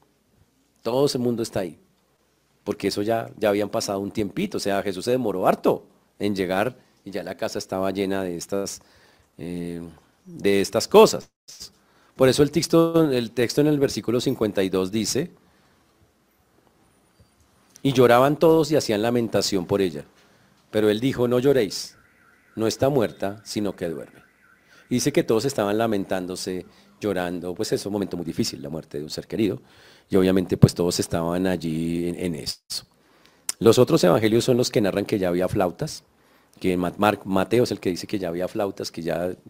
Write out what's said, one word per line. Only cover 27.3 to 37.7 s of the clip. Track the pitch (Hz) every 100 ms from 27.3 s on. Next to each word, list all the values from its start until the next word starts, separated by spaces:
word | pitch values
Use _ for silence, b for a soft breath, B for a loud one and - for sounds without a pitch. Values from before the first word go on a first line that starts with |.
| 90 87 90
pues | 107
es | 135 101
un |
momento | 104 92 90
muy | 82
difícil, | 82 117 -
la | 71
muerte | 78 - 73
de | 76
un |
ser | - -
querido. | 87 107 - b b b b b
Y | 98
obviamente | 92 95 87 -
pues | -
todos | - 87 -
estaban | 101 87 82 87 92
allí | 90 82 80 82 85 87
en, | 82
en | 92 78
eso. | 57 - - - - _ b b b b b -
Los | 104 113
otros | 123 156 180
evangelios | 147 110 113 113
son | 120
los | 123
que | 135
narran | 98 92
que | 101 110
ya | 90
había | 87 90
flautas, | 107 92 85 156 - _ _ b b b b
que | 92 90
Ma-, | 87 85
Mar-, | 104 101 107
Mateo | 95 92 113
es | 123